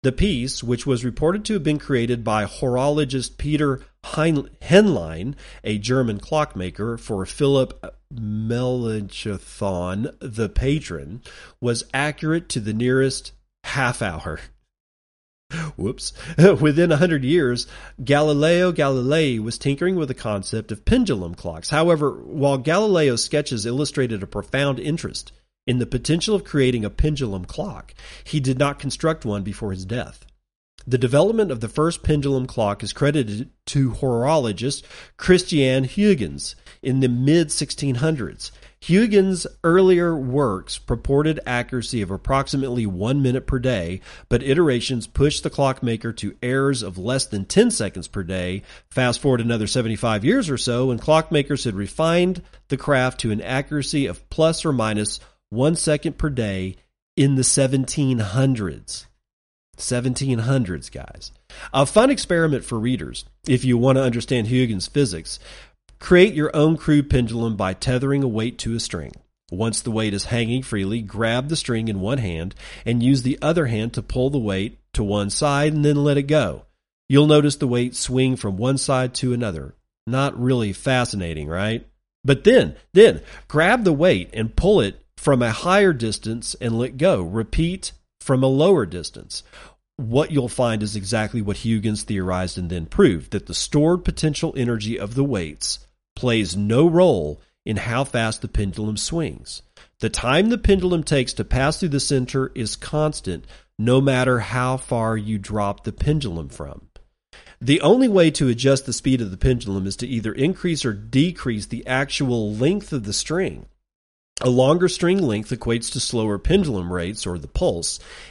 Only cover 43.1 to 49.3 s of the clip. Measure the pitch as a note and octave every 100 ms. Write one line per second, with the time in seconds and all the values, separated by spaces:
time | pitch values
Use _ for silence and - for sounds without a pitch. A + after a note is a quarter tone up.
43.1 | C#3+ C3 B2+ - C3+ B2+ A2+ E2+ F#2+ -
44.1 | - - A#2+ C3+ C#3+ E3 B2 - B2+ -
45.1 | - C#3+ - - - C#3 B2 B2 A2+ A#2
46.1 | A2 G2+ - B2 C3+ C3+ C3 G2 F#2 F#2+
47.1 | C3 - G#2 F#2+ F#3+ A#3 A3+ G#2 F#2 E2+
48.1 | - F2 F#2 F2+ F#2+ - - _ - B2
49.1 | A#2+ C#3